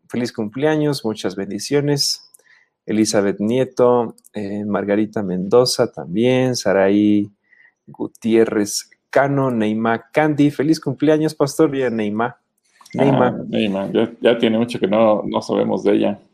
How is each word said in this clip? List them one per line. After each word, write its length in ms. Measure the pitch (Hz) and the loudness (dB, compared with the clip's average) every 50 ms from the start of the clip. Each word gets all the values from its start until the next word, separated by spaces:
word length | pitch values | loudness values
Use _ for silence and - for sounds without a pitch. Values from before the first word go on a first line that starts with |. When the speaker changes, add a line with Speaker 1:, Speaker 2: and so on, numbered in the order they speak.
| _ - | _ -10
Speaker 1:
feliz 240 | - 117 123 117 - | -8 -6 -6 -6 -6
cumpleaños, 720 | - 110 104 104 127 139 151 156 156 151 147 143 139 - | -6 -8 -8 -6 -2 -2 0 0 0 0 0 -2 -2 -4
muchas 320 | 113 107 - - 104 90 | -6 -6 -4 -6 -6 -6
bendiciones." 840 | 98 98 95 104 101 - - 135 147 143 147 143 139 139 - - - - _ _ - _ _ _ _ _ _ _ _ _ | -6 -8 -8 -8 -8 -6 -2 -2 0 0 0 0 0 -2 -2 -4 -8 -10 _ _ -20 _ _ _ _ _ _ _ _ _
Elizabeth 540 | - 104 107 110 104 110 110 101 101 95 98 | -4 0 0 0 2 2 0 0 0 0 -2
Nieto, 760 | 101 107 117 131 131 123 - - 127 123 123 123 117 113 - _ _ _ - | -2 0 0 0 -2 -2 0 2 4 4 4 2 0 -2 -6 _ _ _ -10
eh, 320 | 107 104 98 101 104 104 | -10 -8 -6 -6 -6 -4
Margarita 580 | 104 101 101 98 101 101 104 110 104 - 113 101 | -4 -4 -2 -2 0 0 0 0 -2 -4 -6 -6
Mendoza 720 | 92 90 92 90 98 107 120 127 123 - - 123 110 - | -4 -4 -4 -2 2 4 4 4 2 2 -2 -2 -2 -4
también, 640 | - 73 76 85 101 117 123 127 127 131 127 123 | -8 -12 -6 -4 0 0 2 2 2 0 0 -2
Saraí 760 | 123 - 104 92 95 95 98 101 101 104 104 104 104 104 104 - _ _ _ _ _ _ _ _ _ _ | -2 -2 0 2 2 4 4 4 4 4 4 2 2 0 -2 -8 _ _ _ _ _ _ _ _ _ _
Gutiérrez 1040 | - 143 - 123 - - _ - 113 113 113 113 110 107 107 104 101 - - - _ _ _ _ _ | -20 -14 -12 -12 -12 -10 _ -2 2 4 4 4 4 2 0 -2 -2 -4 -8 -10 _ _ _ _ _
Cano, 400 | - 135 135 139 139 139 135 135 | 0 2 2 2 2 0 0 0
Neymar 560 | 123 113 107 107 107 110 113 113 113 113 - _ - | 0 0 0 0 0 0 0 0 -2 -2 -4 _ -2
Candy. 380 | 156 151 156 151 139 147 147 | 0 0 2 2 2 2 2
"Feliz 300 | 135 - 131 151 160 156 | 2 0 0 0 0 -2
cumpleaños, 540 | - 147 131 - - 147 156 156 156 156 160 | -2 -6 -6 -2 0 2 2 2 0 -2 -2
pastor", 400 | - 151 139 - - 160 160 143 | -2 -2 -2 0 2 0 2 2
y 80 | 135 131 | 0 -2
a 80 | 123 | -2
Neymar. 460 | 113 113 107 104 104 107 113 123 131 _ _ _ _ _ _ _ _ _ - - - | -2 -2 -4 -4 -2 -4 -4 -4 -6 _ _ _ _ _ _ _ _ _ -20 -10 -4
Neymar. 400 | - - 139 135 131 123 123 - | 0 2 2 2 4 2 0 0
Speaker 2:
Ah, 100 | - - - | -4 -6 -6
Neymar, 440 | 113 113 113 104 95 95 98 92 92 | -2 -2 -2 0 -2 -2 -4 -2 0
ya, 200 | 107 113 113 - - | 0 0 0 -2 0
ya 180 | - 117 120 123 | 2 2 2 4
tiene 200 | - 117 110 110 | 2 2 2 0
mucho 200 | 113 117 - - | 0 -2 -2 -2
que 80 | - | -2
no, 360 | 98 101 110 113 110 107 101 - | 0 2 4 4 4 4 2 0
no 160 | 104 107 110 107 | -2 -4 -4 -2
sabemos 400 | - 110 101 110 113 107 104 104 | -2 0 0 0 0 -2 -2 0
de 100 | 104 104 | 2 2
ella. 260 | 110 110 104 101 - - _ | 2 2 0 -4 -6 -10 _